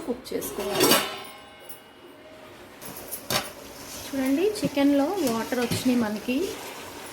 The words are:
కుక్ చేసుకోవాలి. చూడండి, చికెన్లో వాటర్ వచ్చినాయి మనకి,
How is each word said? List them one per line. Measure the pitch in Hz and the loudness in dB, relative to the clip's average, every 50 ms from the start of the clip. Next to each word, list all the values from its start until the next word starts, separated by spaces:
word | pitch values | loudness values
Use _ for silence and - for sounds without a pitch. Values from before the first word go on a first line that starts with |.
| 320 | -2
కుక్ | 269 240 - - - | -4 -6 -6 -6 -6
చేసుకోవాలి. | 190 - - - - - 277 - - - - - - - - - - - - - - - - - - - - - - - - - - - - - - - - - - - - - - - - - - - - - - - - - - - - - - - - - - - - - - - - - - - - | -6 -4 -4 -6 -6 -6 -4 -2 2 4 6 6 6 6 4 0 -6 -8 -10 -12 -16 -18 -18 -20 -20 -20 -16 -16 -16 -16 -18 -20 -20 -20 -20 -20 -20 -20 -20 -20 -20 -18 -18 -18 -18 -18 -20 -20 -18 -14 -14 -12 -12 -12 -10 -10 -10 -8 -4 -2 -2 -2 -2 -4 -10 -14 -16 -16 -14 -14 -14 -12 -12 -10 -8
చూడండి, | - 269 269 262 262 277 311 381 427 427 - | -4 -2 0 2 4 4 4 4 2 2 2
చికెన్లో | 294 - - 285 277 285 285 277 277 320 403 392 302 240 | -2 0 2 4 6 6 6 6 4 4 2 2 2 2
వాటర్ | 226 226 214 - 254 247 240 | 2 0 0 0 0 0 0
వచ్చినాయి | 226 - - - 262 247 240 226 | 2 0 2 4 4 4 4 2
మనకి, | 208 214 196 - 247 254 285 392 - - - - - - - - - - - - - | 0 -2 -4 -2 0 0 0 0 -2 -4 -6 -10 -10 -12 -12 -12 -12 -12 -12 -12 -12